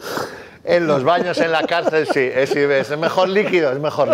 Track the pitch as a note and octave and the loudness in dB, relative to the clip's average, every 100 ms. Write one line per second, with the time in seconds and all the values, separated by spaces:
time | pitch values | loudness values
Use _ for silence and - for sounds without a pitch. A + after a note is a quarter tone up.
0 | - - - - - - - F3 E3 C#3+ | -10 -10 -10 -12 -20 -12 -2 0 2 0
1 | C3+ F3 F3+ E3 E3+ D#3+ E3 E3+ D#3 D#3 | 2 0 0 0 0 0 0 0 0 0
2 | C3+ C#3+ B2 B2+ C3+ D3 C#3+ C3+ C3 D3 | 0 0 0 0 0 2 2 0 -2 -4
3 | E3 F#3 F#3 G3 G3+ F#3 D3 C3+ D3 D3+ | -2 0 2 2 2 2 0 0 -2 0
4 | C3 | 0